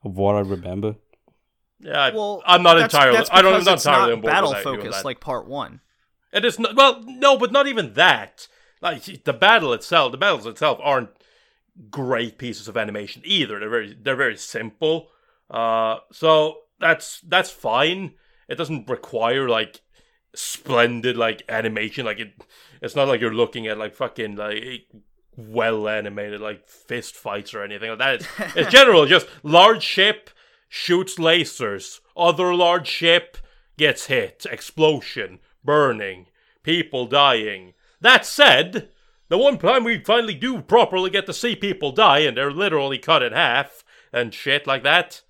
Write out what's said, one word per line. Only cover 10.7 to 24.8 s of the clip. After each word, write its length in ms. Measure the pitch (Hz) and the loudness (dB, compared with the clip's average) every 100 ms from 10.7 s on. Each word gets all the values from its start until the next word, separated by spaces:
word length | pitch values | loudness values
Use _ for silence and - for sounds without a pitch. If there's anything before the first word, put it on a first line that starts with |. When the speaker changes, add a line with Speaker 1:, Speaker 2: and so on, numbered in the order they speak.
| 127 | -2
Speaker 2:
aren't 260 | 143 135 113 _ _ _ _ _ _ _ 110 | -2 -2 -4 _ _ _ _ _ _ _ -18
great 480 | 143 127 123 120 _ | -10 -4 -4 -4 _
pieces 300 | 127 104 - | -14 -12 -10
of 80 | 110 | -8
animation 460 | 107 104 104 - | -6 -8 -12 -16
either. 360 | 160 196 123 104 | -6 -4 -4 -6
They're 100 | 107 | -6
very, 280 | 117 104 107 | -6 -6 -10
they're 140 | 123 131 | -6 -4
very 180 | 135 104 | -4 -6
simple. 720 | - 113 113 _ 160 160 160 _ _ _ _ | -12 -12 -12 _ -4 -4 -6 _ _ _ _
Uh, 500 | 113 117 113 113 113 _ | -4 -2 0 -2 -4 _
so 460 | - 160 156 156 151 _ _ | -4 2 2 2 -6 _ _
that's, 400 | 165 160 - - | 0 0 -2 -20
that's 280 | 170 180 190 | -2 -2 -2
fine, 640 | - 120 117 151 180 185 _ _ _ _ | -6 -2 0 0 -2 -10 _ _ _ _
it 60 | 135 | -10
doesn't 340 | 151 151 104 | -8 -8 -8
require, 580 | 123 - 120 113 131 131 | -10 -8 -4 -2 0 0
like, 340 | 113 110 - _ _ _ _ _ - | -2 -2 -10 _ _ _ _ _ -14
splendid, 800 | - - - 123 120 120 123 117 | -12 -12 -4 2 2 0 -6 -2
like, 260 | 117 110 - | -2 -4 -8
animation. 560 | 113 110 107 107 - 117 | -6 -4 -6 -8 -8 -10
Like, 140 | 107 | -10
it, 140 | 110 _ _ _ _ _ | -14 _ _ _ _ _
it's 140 | 120 147 | -10 -2
not 120 | 139 | 0
like 140 | 123 | 0
you're 120 | 117 | -2
looking 340 | 110 113 123 110 | -2 -2 -4 -10
at, 100 | 107 | -8
like, 180 | 107 _ | -10 _
fucking, 400 | 123 - 107 101 | -10 -8 -12 -10
like, 520 | 104 107 123 123 | -8 -10 -10 -18